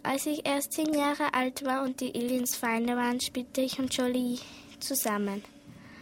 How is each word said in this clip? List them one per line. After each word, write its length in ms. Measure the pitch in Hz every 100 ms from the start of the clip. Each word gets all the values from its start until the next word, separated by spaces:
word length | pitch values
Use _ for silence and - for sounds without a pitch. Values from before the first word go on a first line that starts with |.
„Als 240 | - 269 302
ich 180 | 302
erst 300 | - 285 285
zehn 180 | - 311
Jahre 440 | 294 285 294 294 -
alt 280 | 254 254 277
war 180 | 269
und 160 | 269 262
die 160 | 254 233
Aliens 400 | 240 254 247 -
Feinde 400 | 233 226 233 247
waren, 260 | 240 247
spielte 400 | - 254 247 -
ich 160 | 262 -
und 180 | 254 -
Jolly 440 | 247 247 247 247 - - - -
zusammen. 640 | - 262 226 208 202 202 - - - - - -